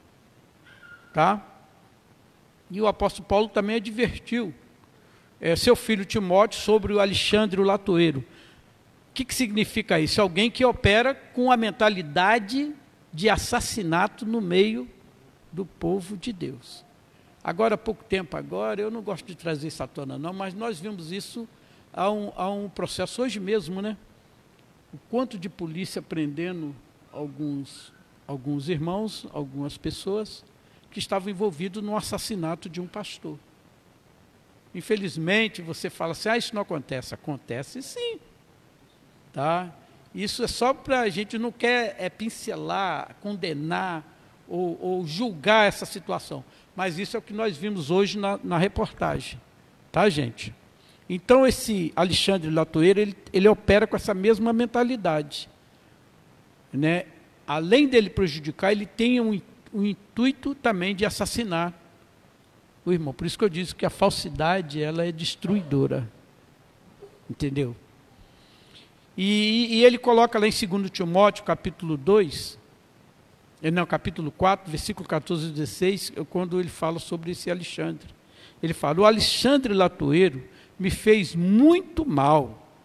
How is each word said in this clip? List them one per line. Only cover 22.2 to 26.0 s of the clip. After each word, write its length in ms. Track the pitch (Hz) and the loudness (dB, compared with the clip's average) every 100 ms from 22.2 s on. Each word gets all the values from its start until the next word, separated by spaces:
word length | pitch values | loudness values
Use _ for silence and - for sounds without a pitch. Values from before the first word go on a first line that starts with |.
| 202 - | -6 -6
há 140 | 185 | -6
um 200 | 202 202 | -6 -8
processo 540 | - 180 - 185 - | -6 -6 -4 -6 -4
hoje 160 | 254 202 | -4 -4
mesmo, 420 | 190 214 156 190 | -2 -2 -4 -6
né? 160 | 214 196 - _ _ _ _ _ _ _ _ | -8 -10 -16 _ _ _ _ _ _ _ _
O 40 | 151 - | -20 -6
quanto 300 | 233 254 214 | -4 -4 -6
de 100 | 175 | -12
polícia 520 | - 165 165 190 185 | -10 -8 -6 -8 -8